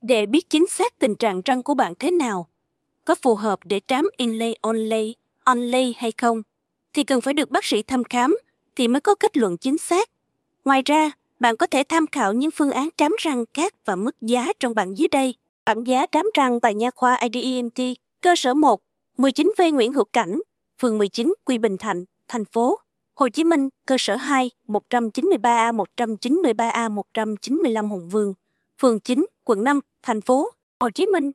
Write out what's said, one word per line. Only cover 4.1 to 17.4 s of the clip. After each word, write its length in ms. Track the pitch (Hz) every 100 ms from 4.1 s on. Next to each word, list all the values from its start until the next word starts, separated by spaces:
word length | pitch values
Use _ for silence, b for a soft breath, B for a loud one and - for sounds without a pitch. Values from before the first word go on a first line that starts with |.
| -
inlay 380 | 240 220 226 226
onlay, 540 | 214 226 220 220 220 233 _ _
onlay 520 | - 247 240 254 262 233
hay 140 | 240
không, 300 | 220 240 226 214 _ _ _ _
thì 100 | -
cần 180 | 285 269
phải 120 | 247
được 180 | 285 285
bác 140 | 277 -
sĩ 180 | 214
thăm 200 | 214 254
khám 340 | 240 247 247 415 _ _ _ -
thì 120 | 240
mới 140 | 254
có 140 | - 403
kết 220 | 427 302
luận 200 | 214 175
chính 200 | 262 302
xác. 320 | - 349 466 _ _ _ _ _ -
Ngoài 160 | 269 262
ra, 260 | 302 311 - _ _
bạn 180 | 240 226
có 100 | 359
thể 160 | 269
tham 240 | 277 330 311
khảo 260 | 285 208
những 180 | 220 294
phương 200 | - 285
án 180 | 247 294 -
trám 180 | 294 427
răng 260 | 339 254 233
khác 200 | - 349 _ -
và 100 | 185
mức 260 | 214 -
giá 320 | 220 247 254 415
trong 160 | 254 220
bảng 220 | 185 190
dưới 100 | 330
đây. 280 | 285 262 240 _ _ -
Bảng 220 | 220 240
giá 180 | 254 320
trám 140 | 302 392
răng 260 | 415 262 240
tại 140 | 233
nha 180 | 208 240
khoa 240 | - 247 254
I 140 | 240
D 40 | 233